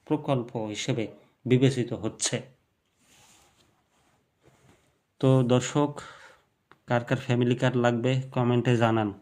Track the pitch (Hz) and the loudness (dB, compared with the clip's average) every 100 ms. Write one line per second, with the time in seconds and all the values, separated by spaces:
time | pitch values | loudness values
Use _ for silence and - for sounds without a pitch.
0 | - 151 147 131 117 120 107 104 - 117 | -6 -4 -2 -4 -4 -8 -8 -8 -6 -4
1 | 104 - _ _ 117 127 135 131 113 110 | -6 -10 _ _ 2 4 4 2 -4 -4
2 | 107 - - 117 - _ _ _ _ _ | -6 -4 -6 -6 -10 _ _ _ _ _
3 | _ _ _ _ _ _ _ _ _ _ | _ _ _ _ _ _ _ _ _ _
4 | _ _ _ _ _ _ _ _ _ _ | _ _ _ _ _ _ _ _ _ _
5 | _ - 135 131 120 123 - 147 147 143 | _ 0 4 4 4 2 0 -2 -2 -4
6 | - - - _ _ _ _ _ - 120 | -18 -20 -20 _ _ _ _ _ -4 -2
7 | 117 131 - 123 123 120 127 123 120 120 | -2 -4 -2 0 0 0 0 2 0 2
8 | 127 131 135 131 120 123 123 117 117 113 | 0 -2 -2 -2 0 2 2 2 4 2
9 | 104 95 | -2 -6